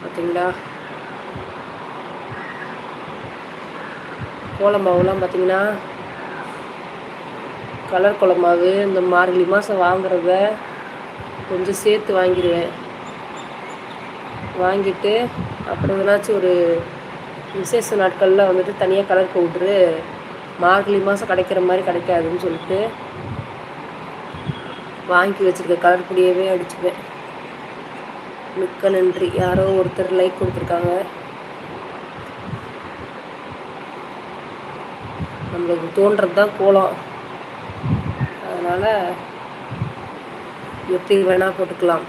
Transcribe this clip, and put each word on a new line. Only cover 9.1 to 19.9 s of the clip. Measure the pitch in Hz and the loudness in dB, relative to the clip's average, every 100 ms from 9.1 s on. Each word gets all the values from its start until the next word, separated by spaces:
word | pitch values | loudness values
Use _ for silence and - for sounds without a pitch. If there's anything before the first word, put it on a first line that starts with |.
மார்கழி | 175 185 180 175 | 6 6 4 4
மாசம் | 196 208 196 180 | 4 2 4 4
வாங்குறத | 185 190 180 175 185 208 214 - - - - - - - - - | 4 2 2 4 4 4 0 -8 -12 -12 -12 -14 -12 -12 -12 -4
கொஞ்சம் | 185 185 196 | -2 -2 2
சேர்த்து | 214 214 214 190 | 4 4 4 4
வாங்கிடுவேன். | 185 180 175 170 170 - - - - - - - - - - - - - - - - - - 185 | 4 4 4 2 0 -6 -12 -12 -12 -12 -12 -12 -12 -12 -12 -12 -12 -12 -12 -12 -12 -10 -8 0
வாங்கிட்டு | 180 196 196 180 202 220 240 170 175 - - | 2 4 2 2 2 2 2 -4 -6 -6 -6
அப்புறம் | 196 - 196 | -2 0 2
எதனாச்சும் | 196 202 202 202 | 4 4 4 2
ஒரு | 185 175 170 170 165 - - - - - - 196 | 4 6 4 2 -2 -10 -12 -14 -12 -14 -8 -6
விசேஷ | 185 240 220 214 | 0 0 2 4
நாட்கள்ல | 185 185 196 190 196 | 4 6 6 8 8
வந்துட்டு | 185 185 202 | 6 2 0
தனியா | 190 190 196 | 2 4 4
கலர் | 185 185 | 4 4
பவுடரு | 190 175 165 185 202 180 | 4 2 2 2 6 6